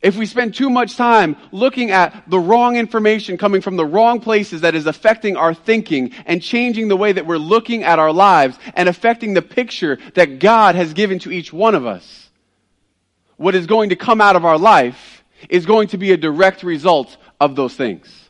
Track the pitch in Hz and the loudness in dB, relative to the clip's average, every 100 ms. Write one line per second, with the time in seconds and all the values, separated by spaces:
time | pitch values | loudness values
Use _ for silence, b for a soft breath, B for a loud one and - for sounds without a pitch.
0 | 180 196 214 240 240 - 269 254 233 - | 0 -2 -6 -4 -6 -2 -2 0 -2 -2
1 | 240 226 170 151 B 190 254 254 240 190 | 2 2 2 -4 B -4 -4 -2 -2 0
2 | 170 214 - 185 170 226 240 240 226 226 | 0 -4 -4 -4 2 2 2 0 -4 -2
3 | 214 214 208 180 202 196 190 185 156 170 | 0 0 -4 -4 -2 -2 -2 -4 -2 2
4 | 226 240 220 220 202 160 165 160 156 151 | 2 0 -2 -4 -4 -2 -2 -2 -4 -2
5 | 214 220 214 185 165 165 - 220 214 143 | 0 0 -2 -2 -2 -2 -2 -2 0 -4
6 | 127 B - 175 - 240 247 220 220 190 | -4 B -6 -6 -4 -4 -2 -4 -2 0
7 | 208 185 160 165 151 220 226 233 160 165 | 0 -2 -2 -6 0 -2 0 -6 0 2
8 | 156 160 196 175 139 127 B - 180 175 | 2 4 4 4 2 -2 B -2 -2 0
9 | 233 233 220 190 170 - 240 - 165 131 | -2 -2 -2 -2 -2 -6 -6 -6 -6 -6
10 | B - 165 131 185 226 214 175 170 156 | B -2 -2 0 2 4 4 2 -2 -2
11 | 208 185 - 180 160 160 214 196 120 95 | -4 -4 -8 -12 -10 -2 0 0 -4 -10
12 | - - _ _ _ _ _ _ _ _ | -14 -20 _ _ _ _ _ _ _ _
13 | _ _ _ _ 170 185 170 220 214 185 | _ _ _ _ 0 0 0 0 0 -4
14 | - 226 208 185 165 156 196 190 123 123 | 0 2 4 4 4 2 6 4 4 -4
15 | - - _ b b 180 165 220 214 196 | -20 -20 _ b b -4 2 0 0 -4
16 | 190 180 156 147 190 190 180 160 160 160 | 0 0 0 2 0 0 -8 -4 0 0
17 | 123 - b _ 143 135 127 - 127 87 | 0 -14 b _ -2 0 -4 -2 -6 -6
18 | _ _ _ | _ _ _